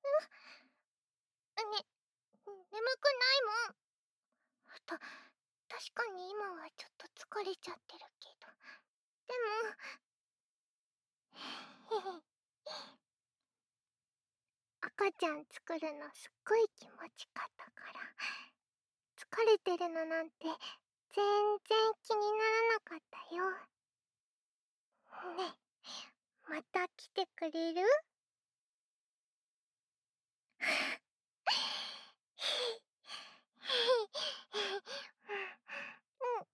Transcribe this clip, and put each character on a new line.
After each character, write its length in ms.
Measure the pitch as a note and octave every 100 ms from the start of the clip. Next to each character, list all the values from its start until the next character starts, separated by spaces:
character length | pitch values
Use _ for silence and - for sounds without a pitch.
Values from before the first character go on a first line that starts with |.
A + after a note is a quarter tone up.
う 20 | C#5 D5
っ。 40 | - - - - _ _ _ _ _ _ _ _ _ - A4
ね、 160 | G#4 - _ _ _ _ _ - G4 F4+
眠 0 |
く 0 |
な 60 | G#4 A#4+ C5 C#5+ C5 B4+ C5+
い 60 |
も 320 | A4+ A4 A4+
ん。 20 | - _ _ _ _ _ _ _ _ _ - -
た、 120 | E4+
確 120 | - - - _ _ _ _ - -
か 120 | - A#4
に 160 | F#4 F#4
今 220 | G#4 G4+
は 180 | F4 D#4 -
ち 80 |
ょ 40 | -
っ 40 | _
と 80 | -
疲 300 | - - G#4+
れ 120 | F#4+ F#4
ち 140 | -
ゃ 40 |
っ 40 | F4 -
て 120 | E4
る 80 | - _
け 80 | - _
ど。 60 | - _ - - _ _ _ _ -
で 80 | B4 A4+ G#4+ A4 - - - _ _ _ _ _ _ _ _ _ _ _ _ _ - - - - - - A4
も、 220 | F#4+ F4
<laughs> 40 | _ _ _ _ - - - - _ _ _ _ _ _ _ _ _ _ _ _ _ _ _ _ _ _
赤 320 | - - G4
ち 140 | - E4+
ゃ 60 |
ん 120 | D4+ D4+
作 320 | - - E4
る 140 | D#4
の 160 | D4 D4
す 160 | - -
っ 40 | _
ご 120 | - A4+
い 120 | A4 -
気 120 | -
持 200 | - E4 -
ち 100 | -
か 160 | - -
っ 40 | -
た 140 | -
か 220 | - -
ら、 220 | - - - - - - _ _ _ _ _ _ -
疲 280 | - - A4+
れ 120 | G#4+
て 180 | - F4
る 120 | F4
の 140 | E4
な 180 | D#4+ E4
ん 80 | E4
て 160 | _ D#4+ D#4+ - - _ _ _
全 440 | - G4+ G#4 G#4 G#4
然 360 | - A4 A4 G#4+
気 120 | - G#4+
に 160 | G#4
な 180 | G#4+ A4
ら 120 | A4 A4+
な 60 | A4
か 160 | - D#4+
っ 40 | _
た 240 | - -
よ。 160 | E4+ F#4+ F#4 - _ _ _ _ _ _ _ _ _ _ _ _ _ _ - F4+ E4+
ね、 200 | F4+ - _ _ - - - _ _ _ -
ま 140 | D#4
た 240 | - F#4 F4+
来 200 | - -
て 160 | - F#4+ -
く 120 | E4
れ 220 | E4 E4
る？ 140 | E4 G4 D5 - _ _ _ _ _ _ _ _ _ _ _ _ _ _ _ _ _ _ _ _ _ _ _ _ _
<laughs> 440 | - - - - _ _ _ _ - - - - - - - _ _ - - - B4 A4+ _ _ - - - - _ _ - B4+ A#4 B4 G#4+ D5 D5+ C5+ -
う 40 | G#4 G4+ G4 A4 C#5 - _ - G4+ F#4+ - - - - - _ _
ん。 120 | B4 A#4
う 40 |
ん。 60 | -